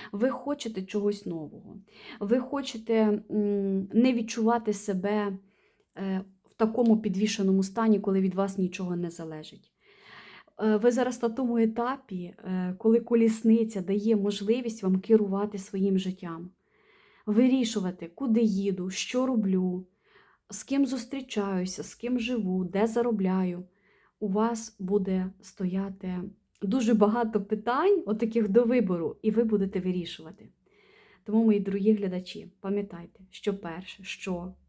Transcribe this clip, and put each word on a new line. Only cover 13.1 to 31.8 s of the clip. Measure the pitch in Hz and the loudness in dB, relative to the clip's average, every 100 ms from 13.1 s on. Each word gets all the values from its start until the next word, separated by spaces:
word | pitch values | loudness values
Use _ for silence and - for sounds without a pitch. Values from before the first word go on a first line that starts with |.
| 233 226 220 226 226 220 202 | 4 4 4 4 4 4 -2
дає | 180 202 214 220 | -2 0 2 2
можливість | 196 208 202 247 240 220 | 2 -2 0 0 -2 -4
вам | 190 190 | 0 0
керувати | - 220 202 196 208 202 | 4 4 4 -2 -4 -6
своїм | - 196 196 190 | -8 -2 2 2
життям. | 185 185 175 165 180 - _ _ _ _ _ _ - | 0 -6 -10 -12 -14 -18 _ _ _ _ _ _ 0
Вирішувати, | 208 254 262 220 214 185 175 165 - | 4 4 4 0 -2 -4 -6 -12 -6
куди | 269 220 | 0 4
їду, | 220 190 196 180 185 | 4 2 -2 -2 -4
що | - - 254 262 | -6 -4 -2 0
роблю, | 240 190 185 185 180 185 _ _ _ _ _ _ | 0 2 0 0 -4 -8 _ _ _ _ _ _
з | - | -12
ким | - 277 269 | -4 0 0
зустрічаюся, | 254 - 269 262 214 196 185 185 - | -2 -6 -10 -6 -4 -2 -2 -4 -6
з | - - | -10 -8
ким | 240 247 | -4 -2
живу, | 233 240 185 185 | -2 -2 0 -2
де | 180 185 226 | -2 0 0
заробляю. | 226 240 208 185 185 185 175 185 _ _ _ _ _ | 0 0 0 0 0 0 -4 -12 _ _ _ _ _
У | 214 | -2
вас | 196 226 226 - - | 0 0 -2 -8 -8
буде | 185 202 190 185 185 - | -2 0 2 0 -2 -8
стояти | - - 185 190 196 190 185 180 180 - _ _ | -18 -6 -4 -2 -4 -8 -8 -8 -8 -14 _ _
дуже | 196 254 226 | -2 2 4
багато | 208 208 240 226 214 | 6 6 4 0 -2
питань, | 196 214 240 254 370 392 - | -2 -4 -2 2 2 2 0
отаких | 220 226 233 208 | -2 0 0 4
до | 214 | 4
вибору, | 233 247 185 175 160 - | 6 4 2 0 -2 -2
і | 220 | 0
ви | 220 | 2
будете | 226 208 190 190 | 2 2 0 -2
вирішувати. | 185 180 165 - 160 185 214 _ _ _ _ _ _ _ | -2 -4 -6 -10 -16 -20 -20 _ _ _ _ _ _ _
Тому, | - 214 226 | 0 4 4
мої | 202 | 4
дорогі | 196 196 | 2 2